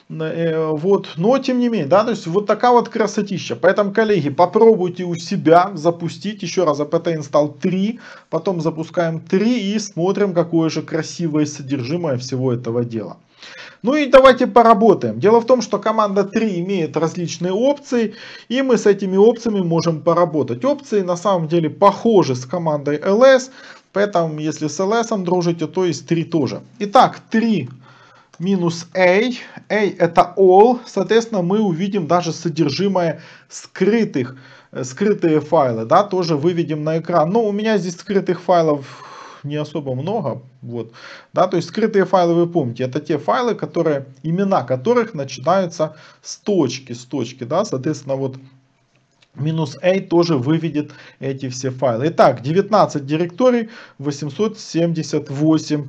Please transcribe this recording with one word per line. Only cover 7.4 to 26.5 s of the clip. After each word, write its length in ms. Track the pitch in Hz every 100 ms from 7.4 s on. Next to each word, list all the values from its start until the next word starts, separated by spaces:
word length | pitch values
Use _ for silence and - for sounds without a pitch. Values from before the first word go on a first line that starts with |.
| 147 147
три, 420 | 190 180 202 240 - - -
потом 300 | 160 180 180
запускаем 600 | 156 160 160 - 170 160
три 540 | - 190 214 247 196
и 40 | 214
смотрим, 540 | 208 - 175 196 202
какое 380 | 175 170 165 160
же 120 | 156
красивое 640 | 151 165 156 - 170 151 147
содержимое 720 | - 135 135 123 170 165 123
всего 360 | - 131 131
этого 320 | 120 120 117
дела. 320 | 120 113 95 82 _ _ - - - -
Ну 120 | 214
и 120 | 302 285
давайте 400 | 262 262 254 247
поработаем. 760 | 240 233 220 226 156 127 110
Дело 200 | 175 233
в 60 | 233
том, 160 | 254
что 160 | - 196
команда 460 | 214 220 208 196
три 360 | 196 226 220 175
имеет 360 | 180 196 156 151
различные 560 | 160 165 170 - 180
опции, 600 | 190 254 285 - 247 220 - - - -
и 140 | 240
мы 140 | 269 233
с 100 | 214
этими 300 | 196 196 190
опциями 440 | 214 233 233 202
можем 400 | 175 165 165 156
поработать. 640 | 135 165 175 156 123 123
Опции 380 | 254 294 - 214
на 140 | 180 175
самом 320 | 214 190 156
деле 200 | 170 160
похожи 680 | - 196 190 233 214 135
с 120 | 127 -
командой 520 | 180 165 151 139 147
Л 200 | 185 202
С, 280 | 262 262 254 - - - _
поэтому 460 | 190 202 185 165 151
если 280 | 151 151 151
с 120 | 151
Л 120 | 190
С 240 | 226 226 220
дружите, 480 | 175 180 175 170 156
то 180 | 156
и 80 | 185
с 80 | 160
три 240 | - 170
тоже. 360 | 160 165 123